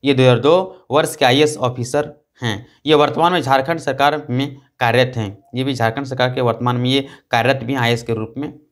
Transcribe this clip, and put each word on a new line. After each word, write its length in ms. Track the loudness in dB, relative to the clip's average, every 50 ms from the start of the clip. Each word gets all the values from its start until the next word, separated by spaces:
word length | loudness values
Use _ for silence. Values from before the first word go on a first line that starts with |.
| 2
ये 100 | 2 2
दो 80 | 4 6
हज़ार 160 | 6 6 4
दो 480 | 4 4 4 4 2 -2 -10 -18 _ _
वर्ष 240 | 0 0 0 0 -2
के 80 | 0 2
आईएएस 320 | 2 4 4 2 2 0 -2
ऑफिसर 540 | -4 -4 -4 -4 -8 -4 -2 -4 -4 -4 -10 _ _ _ _ _ -6
हैं। 240 | -6 -6 -6 -10 -18 _ _ _
ये 80 | 2 4
वर्तमान 380 | 4 4 2 0 0 0 2 2
में 80 | 0 0
झारखंड 380 | 2 0 0 2 0 -4 -6
सरकार 460 | -4 -6 -2 0 2 0 0 0 -6 -4
में 260 | -4 -4 -4 -4 -6 -14 _ _ _ _
कार्यरत 360 | -2 0 2 2 2 2 0
हैं। 280 | -6 -6 -6 -8 -12 _ _ -8
ये 100 | -6 -4
भी 100 | -4 -2
झारखंड 320 | 0 -2 -2 -2 -2 -8
सरकार 280 | -8 -2 -2 -2 -2 0
के 60 | 0
वर्तमान 360 | 0 -2 -2 0 -2 -2 -2
में 140 | 0 0 0
ये 160 | 0 0 -2 -4 -12 -20 _ _
कार्यरत 340 | -2 0 2 2 0 0 -2
भी 80 | -6 -4
हैं 80 | 0
आईएएस 220 | 2 0 0 0 -2
के 120 | -4 -4
रूप 200 | -4 -6 -8 -8 -10
में। 140 | -10 -10 -12 -16 _ _